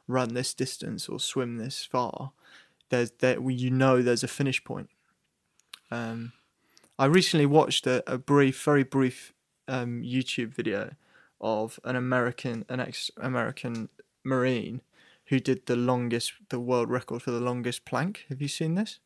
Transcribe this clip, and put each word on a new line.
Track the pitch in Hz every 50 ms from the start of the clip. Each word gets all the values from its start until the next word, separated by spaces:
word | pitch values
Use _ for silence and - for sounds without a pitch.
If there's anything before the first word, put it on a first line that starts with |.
| _
run | - 127 131 123 113 117
this | 123 127 -
distance | - - 131 - - - - 110 107 - - -
or | 113 -
swim | - - - 135 127 120 120 113
this | 110 131 - - -
far. | - - 127 120 - - - - 135 - _ _ - - - - _ _ _ _ -
There's, | 127 123 120 117 - -
there, | 131 127 123 127 127 131
you | 127 123 127 127
know, | 131 127 135 131 127 127
there's | 120 123 120 113 -
a | -
finish | - - 139 131 127 - -
point. | - - - - - _ _ _ _ _ _ _ _ _ _ _ _ _ _ _ _ - - _ -
Um, | 117 117 117 113 113 117 117 120 - _ _ _ _ _ _ _ _ _ _ _ _ -
I | 135
recently | 143 170 190 180 - 170 156 143
watched | 143 151 151 - - - - -
a, | 127 127 - - -
a | 127 127
brief, | - - 143 143 139 135 131 -
very | - 151 147 139
brief, | 131 - - 135 131 127 - - - - _ _ _ _ _ _ _ -
um, | 131 127 120 120 120 120
YouTube | 117 123 123 131 123 - - 131 117 110 -
video | - - 113 98 101 110 - 139 - _ _ _ _ _ _ _ -
of | - 110 110 107 110 113 - - -
an | 127 127
American, | 127 127 127 127 127 120 123 123 - - 123 117 113 - -
an | 127 127
ex-American | 120 - - - - - - - - 127 127 120 113 - 139 - - 120 117 113 107 - _ - - _ _ _ -
Marine | 135 131 127 123 131 127 110 - - 117 127 - _ _ _ _ _ _ _ _
who | - 135 127
did | - 131 127 - -
the | - 123
longest, | 120 123 127 127 123 120 117 117 117 - - - - _ -
the | 131 120
world | 120 123 127 120 117 113
record | 123 123 - - 117 120
for | - 135
the | 120 117
longest | 123 123 123 123 117 120 117 - -
plank. | - 123 123 156 196 214 - - -
Have | 131 135
you | 147 139
seen | - - 160 160 170
this? | 196 220 - - - _